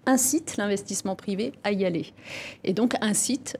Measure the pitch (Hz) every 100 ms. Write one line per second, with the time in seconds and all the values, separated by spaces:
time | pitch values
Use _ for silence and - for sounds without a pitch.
0 | - 262 - 311 - - 208 196 202 196
1 | 196 185 - 190 247 - 202 202 185 170
2 | - - - - - - - 190 240 -
3 | 214 202 - 247 -